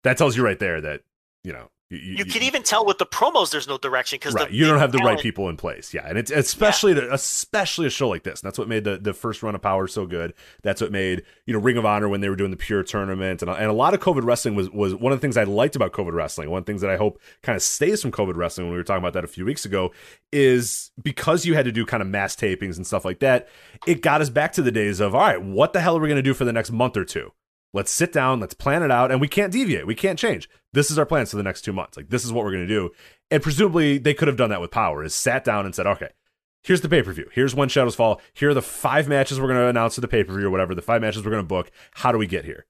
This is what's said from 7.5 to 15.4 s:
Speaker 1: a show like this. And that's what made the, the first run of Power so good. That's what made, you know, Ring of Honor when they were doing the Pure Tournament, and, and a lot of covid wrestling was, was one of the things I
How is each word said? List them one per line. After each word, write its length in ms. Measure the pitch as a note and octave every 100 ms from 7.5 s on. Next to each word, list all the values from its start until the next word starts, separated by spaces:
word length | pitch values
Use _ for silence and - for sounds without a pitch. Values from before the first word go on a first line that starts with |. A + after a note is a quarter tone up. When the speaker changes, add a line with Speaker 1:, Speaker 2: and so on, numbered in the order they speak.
| G#3+ F#3 - D3+
Speaker 1:
a 40 |
show 180 | - B2+
like 160 | F2
this. 160 | F#2+ D2+
And 80 | F#2+
that's 100 | A2
what 80 | A2
made 160 | A2
the, 140 | G#2 F#2+
the 160 | G2+
first 260 | F#2+ A#2 G#2
run 140 | A2
of 80 | G2+
Power 240 | G2+ F#2+ F#2+
so 180 | -
good. 300 | F2+ F2 E2+ - - _
That's 160 | G2+ F#2+
what 100 | A2
made, 320 | G2 F#2+ F#2 - _ -
you 80 |
know, 60 | A2
Ring 160 | A#2 A#2
of 100 | G#2+
Honor 220 | G#2 G#2
when 140 | G2+
they 60 | G2+
were 60 |
doing 160 | F#2+ G2
the 60 | F#2+
Pure 260 | - G2+
Tournament, 560 | F#2 G#2+ G2 F#2+ F#2+ F2+
and, 80 | F2
and 140 | F2 G#2+
a 60 |
lot 220 | G#2+ C#3
of 60 | G#3
covid 240 | F#3+ C#3+
wrestling 320 | A#2+ A#2+ A#2+ G2+
was, 120 | F#2+
was 260 | G#2 G2+ F#2+
one 160 | B2
of 80 | C3+
the 0 |
things 160 | C#3
I 80 | A#2+